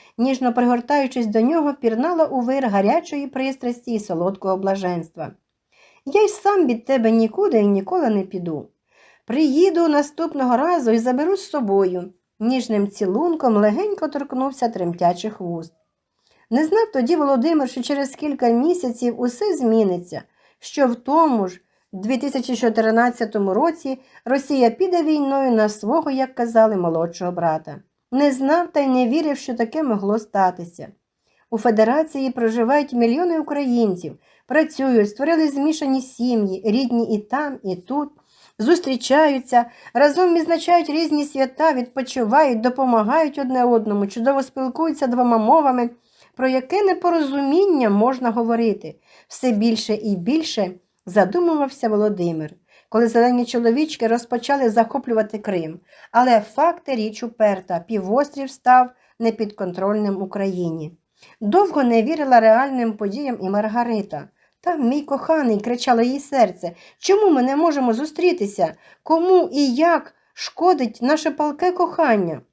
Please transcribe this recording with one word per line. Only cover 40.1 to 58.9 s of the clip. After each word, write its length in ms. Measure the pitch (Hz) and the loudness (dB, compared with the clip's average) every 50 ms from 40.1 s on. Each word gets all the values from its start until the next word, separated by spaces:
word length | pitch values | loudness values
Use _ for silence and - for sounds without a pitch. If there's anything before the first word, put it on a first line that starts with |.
| 277 339 370 359 339 | 4 4 2 4 4
відзначають 540 | 339 311 320 339 330 - - 349 349 330 311 | 2 2 0 -2 -2 2 2 2 2 2 0
різні 360 | 285 320 330 294 302 294 285 | -2 -2 -2 0 0 -2 -2
свята, 480 | 294 - 269 269 - - - 311 320 294 | -2 -2 -2 -2 -2 0 0 2 2 2
відпочивають, 880 | 247 240 247 - 269 254 - - 262 233 208 240 294 311 277 240 220 | 0 -4 -6 -6 -8 -8 -6 -4 -2 0 2 4 4 4 4 2 2
допомагають 800 | 220 247 247 262 269 254 240 226 208 214 277 320 320 294 285 285 | 0 0 0 0 0 2 2 2 2 2 2 2 0 0 -2 -4
одне 260 | 277 254 262 254 247 | -4 -2 0 2 2
одному, 420 | 247 240 226 220 214 202 202 202 202 | 4 2 2 2 0 -2 -2 -2 -4
чудово 360 | - 233 226 269 277 269 262 | -4 -2 0 0 0 0 -2
спілкуються 640 | 262 - 269 262 254 254 - 320 330 311 - 285 247 | -4 -6 -6 -6 -4 -2 -2 -2 -2 -2 -2 -2 0
двома 300 | 247 247 247 240 233 226 | 0 2 2 2 2 2
мовами. 520 | 214 220 294 330 294 269 254 247 240 240 - - _ _ _ _ _ _ _ | 4 6 4 6 6 4 2 0 0 -2 -4 -10 _ _ _ _ _ _ _
Про 120 | - 254 262 | -2 -2 0
яке 360 | 262 262 254 262 349 403 427 | 0 0 -2 -2 -2 0 2
непорозуміння 1080 | 381 359 359 349 349 339 330 302 269 269 277 277 269 285 359 403 403 339 277 247 214 | 0 0 0 0 0 0 0 0 -2 -2 -2 -2 0 2 2 4 4 2 2 2 2
можна 420 | 202 202 220 254 262 254 254 233 | 2 2 2 2 0 0 -2 -2
говорити? 640 | 208 240 233 226 233 226 233 220 196 - - 156 - _ _ _ _ _ _ _ | -2 -2 -2 0 0 0 0 0 0 -2 -6 -12 -16 _ _ _ _ _ _ _
Все 240 | - - - 254 | -10 -4 -2 0
більше 420 | 220 202 220 233 226 214 - - 214 | 0 2 2 0 0 0 -2 -4 -4
і 220 | 214 214 214 202 | -4 -2 -4 -4
більше 560 | 175 170 214 285 320 311 - - 226 196 180 185 - _ _ _ _ _ | -2 -2 0 0 0 -2 -2 -4 -4 -4 -4 -6 -10 _ _ _ _ _
задумувався 840 | - 180 208 190 180 214 359 349 339 320 294 285 269 - - - 220 | -2 2 2 2 2 2 0 0 2 2 0 0 -2 -4 -4 -2 0
Володимир, 640 | 214 208 214 214 202 180 175 175 165 160 156 151 - - _ _ _ _ _ _ | 0 2 0 0 0 0 -2 -2 -2 -4 -6 -10 -12 -16 _ _ _ _ _ _
коли 180 | - 214 233 226 | 0 0 2 2
зелені 380 | 208 233 233 247 247 240 240 | 4 4 4 4 2 2 0
чоловічки 640 | 240 - 240 233 226 233 285 311 311 - - 233 220 | -2 -2 0 0 2 2 2 0 -2 -2 -2 -2 0
розпочали 600 | 226 240 233 - 247 233 233 - 277 277 269 226 | 0 -2 -2 -4 -6 -6 -2 -2 0 0 0 2
захоплювати 680 | 208 233 226 226 - 277 247 247 233 220 214 208 - 208 | 2 2 0 0 -2 -6 -4 -2 -2 -2 -2 -2 -6 -8
Крим. 420 | 208 214 196 175 165 156 165 190 - _ _ - - _ | -6 -6 -4 -4 -4 -6 -10 -14 -20 _ _ -20 -18 _
Але 280 | - 233 254 254 240 214 | 0 2 4 4 4 2
факт 440 | 214 - - 269 302 339 339 339 - - | 2 -2 -2 0 2 2 0 -2 -6 -6
і 80 | 269 | -4
річ 280 | 226 214 220 214 - 240 | -4 -4 -6 -6 -8 -12
уперта, 560 | 233 233 - 220 208 196 185 185 - 180 170 | -12 -2 0 0 2 2 0 -4 -6 -6 -6
півострів 680 | 170 - 226 202 180 185 214 269 285 285 - 285 277 262 | -6 -6 -6 -6 -2 0 0 0 0 -2 -4 -10 -10 -10
став 400 | - - _ 247 254 254 254 247 | -12 -4 _ 4 6 6 4 2